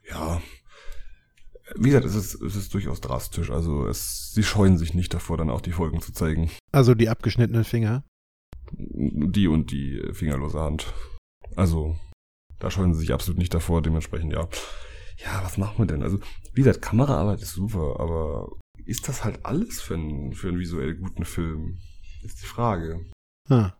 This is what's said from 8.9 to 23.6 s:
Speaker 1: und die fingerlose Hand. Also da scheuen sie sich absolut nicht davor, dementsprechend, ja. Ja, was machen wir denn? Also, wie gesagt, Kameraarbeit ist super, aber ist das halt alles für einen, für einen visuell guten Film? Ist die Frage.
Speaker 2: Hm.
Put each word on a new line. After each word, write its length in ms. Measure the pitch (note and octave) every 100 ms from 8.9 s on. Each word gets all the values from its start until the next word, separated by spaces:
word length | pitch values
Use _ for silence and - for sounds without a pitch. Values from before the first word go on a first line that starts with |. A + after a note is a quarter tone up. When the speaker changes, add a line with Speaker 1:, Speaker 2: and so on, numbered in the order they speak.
| - C#2 - D#2 G2+ F#2
Speaker 1:
und 240 | D#2+ C#2
die 380 | C#2 C#2 B1+ -
fingerlose 480 | - D#2 C2+ D2 D2+
Hand. 340 | D#2 D2+ - - - - _ _ - -
Also 400 | F2 E2 D#2 D#2+ - - _ _ _ -
da 100 | -
scheuen 240 | F#2+ F#2
sie 60 | D#2+
sich 140 | D#2+
absolut 260 | - F#2 E2
nicht 140 | F2
davor, 280 | F2 - E2
dementsprechend, 520 | D#2+ D#2+ - D#2 D#2+
ja. 160 | D2 - - - - - - - -
Ja, 180 | - G2
was 140 | F#2 -
machen 200 | G2+ -
wir 80 | G2+
denn? 180 | D2+
Also, 160 | C#2+ G2 - - -
wie 100 | -
gesagt, 180 | C3+ -
Kameraarbeit 600 | - G#2+ C#3+ D#2+ G2+ F#2+
ist 120 | -
super, 460 | F2+ G2+ G#2 D2+ -
aber 520 | E2+ E2 D#2 D2+ - - - - -
ist 220 | A2 -
das 160 | C3
halt 220 | A2+ - -
alles 340 | C#3 A#3 -
für 140 | -
einen, 400 | F2 D#2 D2 C#2+
für 160 | F#2 F#2+
einen 100 | F2
visuell 360 | F2 E2+ C2+ D#2+
guten 280 | F2+ -
Film? 540 | E2 - E2 D#2 E2 F2 - - - -
Ist 180 | - -
die 40 | -
Frage. 600 | - A#2+ F#2 D#2+ E2 F#2 - _ _ -
Speaker 2:
Hm. 240 | B2+